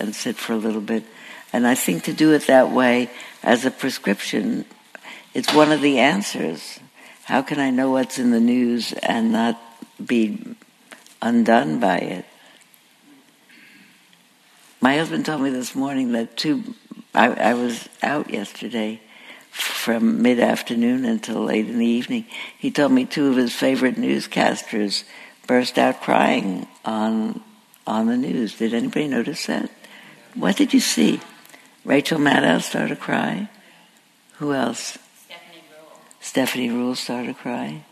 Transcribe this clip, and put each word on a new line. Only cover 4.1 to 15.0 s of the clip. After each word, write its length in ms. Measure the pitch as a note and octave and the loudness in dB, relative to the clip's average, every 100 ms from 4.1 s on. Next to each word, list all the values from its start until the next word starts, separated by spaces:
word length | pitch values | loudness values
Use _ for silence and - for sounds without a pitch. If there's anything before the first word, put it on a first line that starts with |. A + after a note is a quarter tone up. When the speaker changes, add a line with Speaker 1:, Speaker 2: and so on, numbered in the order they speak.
| G3 - B2 G2 - - - _ - - - - | -4 -2 -2 -2 -4 -8 -18 _ -20 -20 -20 -10
Speaker 1:
it's 200 | C3+ - | -6 2
one 180 | D3 D3+ | 4 4
of 80 | D3+ | 4
the 200 | C#3+ C3 | 2 4
answers. 800 | C3+ F#3+ G#3 - D#2+ - - - - - - - | 2 2 -4 -4 -6 -6 -12 -18 -20 -20 -20 -18
How 180 | - B2 | -2 -2
can 160 | C3+ D3 | 0 -2
I 120 | C3+ | 0
know 220 | B2+ C3+ | 0 2
what's 280 | C3 B2 - | 0 0 0
in 120 | B2 | 2
the 100 | A#2 | 4
news 500 | A#2 B2 A#2+ A#2+ - | 4 4 2 0 -4
and 400 | - - A#2 A2+ | -6 -2 0 0
not 260 | A2 A#2 A2+ - - - - G#2 | 2 0 -2 -10 -20 -20 -14 -2
be 520 | A#2+ A2 - - - - _ - - - - | 0 0 -4 -12 -18 -20 _ -20 -20 -20 -6
undone 580 | A#2 A#2+ A2+ A2+ D3+ D3 | 0 2 6 4 4 0
by 200 | G2 F2+ | 0 0
it? 260 | - F2+ - _ - - _ _ _ _ _ - _ _ _ - - - - _ _ _ _ _ _ _ - - | -2 -8 -12 _ -20 -20 _ _ _ _ _ -20 _ _ _ -20 -20 -20 -20 _ _ _ _ _ _ _ -18 0
My 160 | B2+ | 2
husband 280 | C#3+ | 2